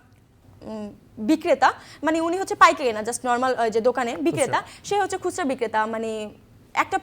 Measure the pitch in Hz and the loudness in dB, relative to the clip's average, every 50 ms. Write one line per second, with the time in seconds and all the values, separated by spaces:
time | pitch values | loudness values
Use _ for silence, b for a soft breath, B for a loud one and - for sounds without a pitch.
0 | _ _ - - - _ _ _ - - - - - 214 220 214 208 202 - - | _ _ -20 -20 -20 _ _ _ -20 -20 -20 -18 -14 -12 -12 -10 -10 -12 -14 -18
1 | - - - - 220 214 320 311 320 349 285 - 254 330 - B B B B B | -20 -20 -12 -4 0 2 2 2 4 2 4 4 4 2 2 B B B B B
2 | - 311 311 330 320 339 339 370 381 - - - 381 339 330 - 294 240 220 208 | -2 0 0 2 0 0 -2 -2 -2 -4 4 6 6 6 6 4 0 -2 -2 -2
3 | 214 220 247 - - 254 240 240 254 262 247 - 233 226 202 226 214 254 240 - | -4 -4 -6 -4 -2 -2 0 2 2 0 0 2 0 0 0 2 2 2 2 2
4 | 254 233 262 339 294 302 - - 277 190 - 349 415 - - - - - 403 403 | -2 -2 -4 -2 -2 -2 0 0 0 0 0 -2 -2 -6 -12 -18 -8 -4 -2 0
5 | 392 349 381 381 - 359 - - 359 262 269 - 233 214 214 220 220 226 226 226 | 0 -2 -4 -4 -4 -6 -4 -4 -4 -4 -2 -4 -4 -2 0 -2 -2 -2 -2 -4
6 | 226 226 220 220 214 208 - - - - - - - - - - 311 - 392 381 | -6 -6 -6 -6 -8 -10 -12 -18 -20 -20 -20 -20 -20 -6 -2 -2 -2 0 -2 -4